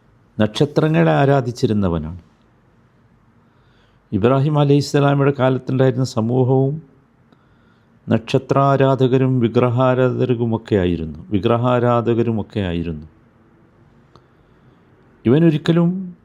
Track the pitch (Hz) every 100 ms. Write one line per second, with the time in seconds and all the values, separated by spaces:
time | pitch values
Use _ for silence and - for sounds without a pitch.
0 | _ _ _ - 107 - 147 156 156 165
1 | 165 151 139 139 120 113 113 104 92 82
2 | 78 87 - _ _ _ _ _ _ _
3 | _ _ _ _ _ _ _ _ _ _
4 | - 98 117 135 151 147 143 143 139 143
5 | 143 143 139 139 131 131 - 131 131 131
6 | 127 113 110 127 127 135 135 156 - _
7 | _ _ _ _ _ _ _ _ _ _
8 | - 110 - 135 - 135 139 135 135 131
9 | 131 135 131 131 113 120 123 120 131 127
10 | 127 120 123 117 117 110 - 104 90 82
11 | 78 76 87 104 113 117 127 123 120 120
12 | 113 117 117 110 - 110 92 85 82 78
13 | 78 _ _ _ _ _ _ _ _ _
14 | _ _ _ _ _ _ _ _ _ _
15 | _ _ 113 147 165 151 170 170 170 185
16 | 185 175